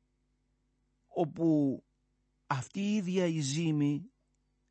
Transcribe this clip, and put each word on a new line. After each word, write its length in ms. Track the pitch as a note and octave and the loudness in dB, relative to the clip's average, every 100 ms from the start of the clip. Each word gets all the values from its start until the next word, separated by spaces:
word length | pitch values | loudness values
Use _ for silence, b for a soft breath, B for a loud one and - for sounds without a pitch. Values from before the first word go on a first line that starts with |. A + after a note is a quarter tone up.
| _ _ _ _ _ _ _ _ _ _ _ | _ _ _ _ _ _ _ _ _ _ _
όπου 760 | - D#3+ - E3 D3+ C#3 A#2 _ _ _ _ _ _ - | -2 -2 0 2 2 2 -2 _ _ _ _ _ _ -4
αυτή 320 | C3 - G3 | -4 -2 -4
η 160 | G3+ | 0
ίδια 300 | G#3+ F3+ F#3 | 0 0 0
η 140 | F3 D#3+ | 0 0
ζύμη 720 | C3+ D3+ E3 D3 C#3+ D3 G3+ _ _ _ _ _ _ | -2 -2 0 2 0 0 -8 _ _ _ _ _ _